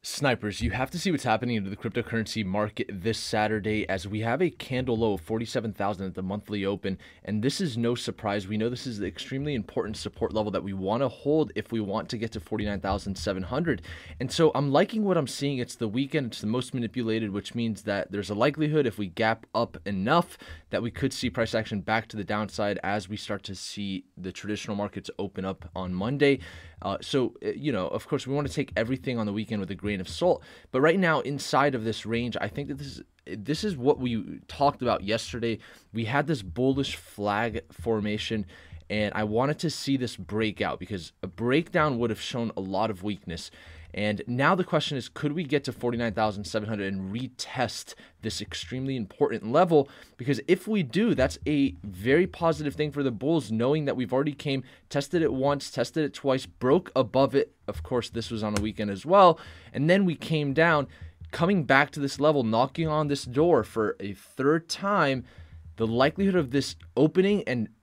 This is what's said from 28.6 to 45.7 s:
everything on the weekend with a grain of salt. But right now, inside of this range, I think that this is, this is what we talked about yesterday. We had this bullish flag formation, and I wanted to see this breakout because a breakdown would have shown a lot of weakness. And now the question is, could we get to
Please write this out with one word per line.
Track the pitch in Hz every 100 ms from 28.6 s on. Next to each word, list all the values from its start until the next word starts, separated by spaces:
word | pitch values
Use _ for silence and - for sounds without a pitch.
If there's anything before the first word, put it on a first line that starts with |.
| 139 -
everything | 113 131 - 120
on | 104
the |
weekend | 101 107 110
with | 95
a | 98
grain | 104 101
of | 92
salt. | - 175 - - - -
But | 131
right | 151 180
now, | 180 151
inside | - 143 - 139 143
of | 127 110
this | 107 104
range, | 117 120 107
I | 107
think | - 143
that | 139
this | 143
is, | - - _ -
this | 104 98 156
is | 214 156
what | 123 147
we | 127 113 - 80 -
talked | - 143 -
about | 120 104 95
yesterday. | 110 - 120 117 110 - - _
We | 110
had | 110 143 151
this | 143
bullish | 92 82 131 135 135 -
flag | - - 104 101 117 107 -
formation, | - 117 110 104 107 - 110 98 - - - -
and | 104 104 101
I |
wanted | 107 110 135 151
to | 170
see | - - 135
this | 123 -
breakout | 87 104 110 92 98 65
because | 90 101 78 _
a | 92
breakdown | 82 117 143 170 175 151 120
would | 117
have | 107
shown | - 127 113 -
a |
lot | 95 95 110
of | 95
weakness. | 101 98 - 85 - - - - -
And | - 104 104 -
now | 123 143 185
the | -
question | 160 - 139
is, | -
could | - 151
we | 151 147
get | 147
to | 139